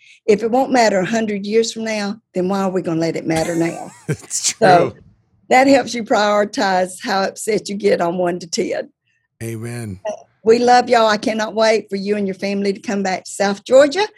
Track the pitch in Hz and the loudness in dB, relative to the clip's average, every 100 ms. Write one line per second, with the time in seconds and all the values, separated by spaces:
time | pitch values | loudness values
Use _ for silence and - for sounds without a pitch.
0 | _ - - 202 233 247 269 247 214 196 | _ -8 0 0 2 0 2 2 4 2
1 | 180 226 214 202 202 220 226 226 220 214 | 0 -2 -2 -4 -2 0 0 -4 -6 -4
2 | 202 - _ 185 180 196 190 185 170 160 | -6 -8 _ -4 -2 -2 -2 -2 -2 -2
3 | 165 156 160 160 165 165 165 160 - - | -2 -4 -4 -2 -2 -2 -2 -4 -14 -12
4 | - - - - - - 196 175 127 - | -8 -8 -6 -6 -4 2 6 6 4 -6
5 | _ _ _ _ - 254 277 269 220 240 | _ _ _ _ 2 4 6 4 2 -6
6 | 220 220 208 208 214 277 196 185 185 - | -2 0 2 2 0 -2 0 0 -2 -6
7 | 233 196 190 - 214 208 - 202 208 180 | -4 -2 -2 -6 -4 -4 -4 -4 0 0
8 | 170 180 175 180 175 - - 143 117 _ | 0 -2 -2 -4 -6 -6 -4 -6 -10 _
9 | _ _ _ - 113 113 117 120 110 92 | _ _ _ -14 -10 -10 -10 -10 -10 -12
10 | 214 - - _ 214 233 240 247 240 240 | -12 -12 -16 _ 2 4 6 4 4 4
11 | 220 214 233 220 220 214 220 220 214 196 | 4 2 -2 -4 -4 0 2 2 -2 -6
12 | 196 208 190 190 202 202 202 196 - 202 | -4 -2 -4 -4 -4 -2 -2 -4 -4 -4
13 | 190 185 - - 202 196 - 262 285 339 | -2 -4 -8 -2 -2 -2 4 6 6 2
14 | 427 | -4